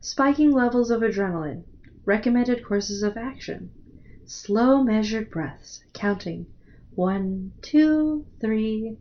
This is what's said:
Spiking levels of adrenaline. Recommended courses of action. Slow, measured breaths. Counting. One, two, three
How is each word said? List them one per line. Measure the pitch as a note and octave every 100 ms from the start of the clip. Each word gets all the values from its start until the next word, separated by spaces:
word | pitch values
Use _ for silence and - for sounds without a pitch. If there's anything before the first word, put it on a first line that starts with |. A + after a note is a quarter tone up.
Spiking | - - C#4 C#4+ D4+
levels | C4+ B3 B3 A#3+
of | A#3
adrenaline. | A3+ F#3+ G3 E3+ D#3 B2 - - - -
Recommended | - G#3 A#3 A#3+ A#3+ A#3+
courses | - G3+ G3+ G3+
of | G#3 G#3
action. | A#3 C4+ - - F3+ - - - - -
Slow, | - - - G3+ A#3+ C#4
measured | C4 G#3+ G#3+ A3 G#3+
breaths. | - D3 - - - _
Counting. | - G3+ G3 F3+ E3+ E3+ - - - -
One, | - F#3 G3 F#3+ F#3+ F#3+ -
two, | - D4+ D#4 D#4 D#4 D4+ D4 -
three | A3 A3 A3 A3 A3 A3